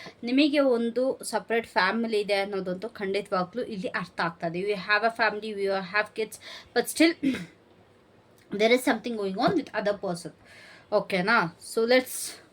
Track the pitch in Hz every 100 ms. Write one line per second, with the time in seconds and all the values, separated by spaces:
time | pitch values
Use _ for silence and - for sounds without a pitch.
0 | - - 233 262 302 294 269 233 233 233
1 | 262 - - 214 - 233 233 220 185 220
2 | 226 214 208 196 196 196 185 180 226 -
3 | 196 196 202 196 180 240 233 208 208 214
4 | 175 - 170 170 170 170 202 202 190 208
5 | 226 226 220 208 220 202 196 190 180 208
6 | 214 - 220 - - - - 240 233 -
7 | 330 330 269 220 170 - _ _ _ _
8 | _ _ _ _ - 202 220 254 285 226
9 | 240 220 196 190 311 359 - 214 202 202
10 | 190 175 156 - - - - - - 208
11 | 202 190 190 233 165 - - 226 233 254
12 | 254 - - - -